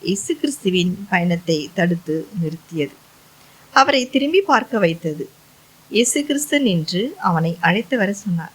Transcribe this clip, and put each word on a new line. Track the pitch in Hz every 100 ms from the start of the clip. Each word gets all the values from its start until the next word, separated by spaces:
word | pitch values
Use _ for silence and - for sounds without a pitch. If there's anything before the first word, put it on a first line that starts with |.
இயேசு | - 196 - 320
கிறிஸ்துவின் | 285 277 196 180 180 190 202
பயணத்தை | 180 175 170 170 160 147
தடுத்து | - 170 170 - 160 - 208
நிறுத்தியது. | 160 160 - 165 139 - _ - _ _ - - -
அவரை | - 277 269 247
திரும்பி | 269 277 359
பார்க்க | 392 262 - 226
வைத்தது. | 175 165 170 156 - _ - - _ _ -
இயேசு | 208 240 302
கிறிஸ்து | 294 285 285 294
நின்று | 262 175 156 175 240 359
அவனை | 196 165 165 165
அழைத்து | 170 185 240 254
வர | 190
சொன்னார். | 202 208 170 160